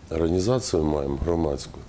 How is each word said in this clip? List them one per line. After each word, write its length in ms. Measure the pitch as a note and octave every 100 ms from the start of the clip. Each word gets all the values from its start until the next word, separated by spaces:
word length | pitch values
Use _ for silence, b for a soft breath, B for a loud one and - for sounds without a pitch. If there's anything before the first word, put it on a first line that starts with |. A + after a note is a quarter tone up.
| -
організацію 760 | E2 E2 F2+ G2 B2+ - E2+
маємо, 340 | D#2 D2 C#2 C2+ D#2
громадську. 540 | E2+ D#2 C#2 - -